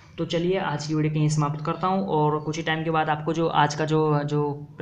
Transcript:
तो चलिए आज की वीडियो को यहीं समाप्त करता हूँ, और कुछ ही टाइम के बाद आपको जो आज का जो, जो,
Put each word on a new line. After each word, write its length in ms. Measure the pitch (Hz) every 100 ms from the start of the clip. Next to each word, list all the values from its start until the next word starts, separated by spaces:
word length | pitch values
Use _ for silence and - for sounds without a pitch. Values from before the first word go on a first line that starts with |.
| - -
तो 80 | 170
चलिए 320 | 170 175 190
आज 260 | 151 147 151
की 60 | 156
वीडियो 180 | 156
को 40 | 151
यहीं 120 | 151
समाप्त 340 | 151 147 147 165
करता 220 | 165 185
हूँ, 180 | 190 190
और 340 | 151 151 151
कुछ 180 | 151 160
ही 60 |
टाइम 200 | 160 160
के 80 | 165
बाद 180 | 160 156
आपको 240 | 151 156
जो 140 | 160 165
आज 260 | - 147 151
का 100 | 156
जो, 380 | 156 156 147
जो, 440 | 143 147 147 147 147 -